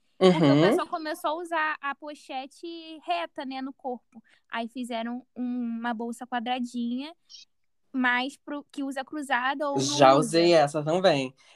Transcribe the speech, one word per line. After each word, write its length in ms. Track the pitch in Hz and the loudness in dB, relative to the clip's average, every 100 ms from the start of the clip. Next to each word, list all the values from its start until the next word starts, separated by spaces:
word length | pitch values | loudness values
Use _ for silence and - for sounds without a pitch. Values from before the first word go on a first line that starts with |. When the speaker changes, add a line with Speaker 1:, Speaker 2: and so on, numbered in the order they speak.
| _ - | _ 4
Speaker 1:
porque 320 | 185 165 151 | 6 6 6
o 60 | 143 | 6
Speaker 2:
Uhum. 40 | |
Speaker 1:
pessoal 280 | 175 330 311 | 6 4 0
começou 420 | 349 311 320 320 | -6 -6 -4 -4
a 40 | |
usar 420 | 320 339 330 311 294 | -4 -4 -2 -2 -4
a 140 | 277 | -8
pochete 1040 | 277 302 302 - 262 285 - 339 339 320 320 | -8 -12 -16 -12 -10 -12 -14 -14 -14 -14 -12
reta, 400 | 320 349 330 - | -6 -6 -6 -10
né, 160 | 262 262 | -10 -8
no 120 | 269 | -10
corpo. 500 | - 262 247 _ 226 - _ _ | -10 -10 -12 _ -20 -20 _ _
Aí 160 | 233 226 | -10 -8
fizeram 580 | 262 240 233 233 247 - - | -10 -8 -6 -6 -10 -12 -10
um, 60 | 247 247 233 233 | -6 -6 -6 -6
uma 140 | 233 | -6
bolsa 340 | 226 233 233 247 | -6 -8 -10 -8
quadradinha, 880 | 247 233 254 240 247 233 247 294 349 _ - - _ _ _ _ | -6 -4 -4 -6 -6 -4 -6 -8 -14 _ -20 -20 _ _ _ _
mais 440 | 269 247 247 269 - | -2 0 0 -2 -8
pro, 280 | - 294 - | -12 -12 -10
que 100 | - | -10
usa 220 | 269 269 | -8 -8
cruzada 640 | 269 302 262 247 254 285 294 | -10 -10 -2 -2 0 -2 -2
ou 80 | 277 | -2
não 200 | 139 - | -2 6
Speaker 2:
Já 180 | 135 | 6
Speaker 1:
usa. 60 | 135 - 165 | 6 4 4
Speaker 2:
usei 140 | 170 | 6
essa 300 | 165 147 156 | 6 4 0
também. 520 | 151 175 185 143 131 - _ | 0 2 4 2 0 -8 _